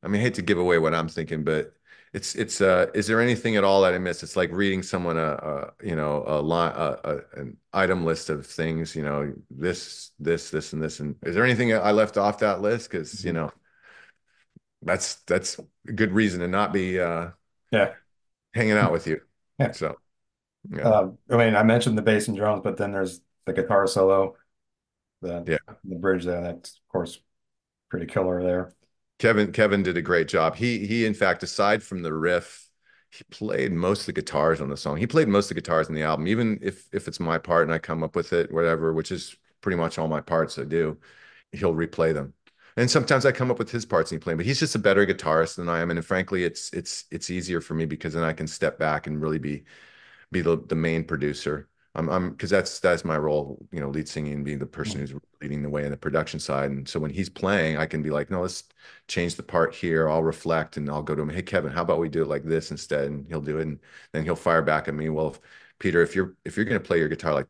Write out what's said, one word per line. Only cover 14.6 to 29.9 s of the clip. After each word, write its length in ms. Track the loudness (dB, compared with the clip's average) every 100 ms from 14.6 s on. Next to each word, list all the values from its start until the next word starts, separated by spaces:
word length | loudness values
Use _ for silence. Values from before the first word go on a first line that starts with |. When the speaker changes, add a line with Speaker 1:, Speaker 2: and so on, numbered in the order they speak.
| _ _
Speaker 1:
that's, 340 | -2 -2 -2 -8 -2
that's 320 | 0 0 -10 -14 _ -12
a 40 |
good 200 | -2 2
reason 280 | 4 2 2
to 80 | -2
not 240 | 0 0
be, 280 | 0 0 0
uh, 300 | 0 -2 -6 -12 _ _ _
Speaker 2:
Yeah. 220 | 2 2 0 _ _ _ _ _
Speaker 1:
hanging 180 | 0 4 4
out 140 | 4
with 140 | 2 -2
you. 140 | -6 _ _ _ -2
Speaker 2:
Yeah. 140 | -2
Speaker 1:
So, 240 | 0 -6 -6 _ _ _ _ _ _ -12
yeah. 140 | -2 4
Speaker 2:
Um, 260 | 4 4 -4 _
I 60 | 4
mean, 200 | 6 6
I 60 |
mentioned 340 | 6 6 4 2
the 40 |
bass 260 | 4 2 2
and 80 | 0
drums, 260 | 0 0
but 120 | -2 -4
then 160 | -4
there's 280 | -2 -4 -6 _ _ -4
the 60 |
guitar 340 | -2 2 4 4
solo, 500 | 4 6 6 4 -2 _ _ _ _ _ _ _ _
the, 220 | -8 -8 -2
Speaker 1:
Yeah. 120 | -2 -4 -18
Speaker 2:
the 120 | -12 -4
bridge 280 | 0 0
there. 160 | 0 -4
That's, 280 | -4 -10 -14 -20
of 100 | _
course, 320 | -4 -4 -8 _ _ _ _ _ _ _
pretty 160 | -8 -4
killer 360 | -2 0 0
there. 320 | 0 0 -2 _ _ _ _ _
Speaker 1:
Kevin, 340 | 4 4 2
Kevin 300 | 4 4 4
did 140 | 2